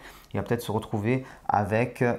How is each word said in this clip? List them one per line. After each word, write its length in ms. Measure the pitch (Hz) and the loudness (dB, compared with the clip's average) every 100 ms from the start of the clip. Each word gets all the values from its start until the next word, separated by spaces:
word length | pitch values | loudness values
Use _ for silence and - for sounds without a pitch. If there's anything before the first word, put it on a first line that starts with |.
| - - - | -16 -20 -8
il 40 | 101 | -4
va 80 | |
peut-être 160 | 98 120 | 0 -2
se 100 | - | 0
retrouver 540 | 107 - 110 104 131 131 - - | -4 -2 -2 0 0 -2 -10 0
avec 560 | 101 101 110 123 - 120 | 0 2 2 0 2 0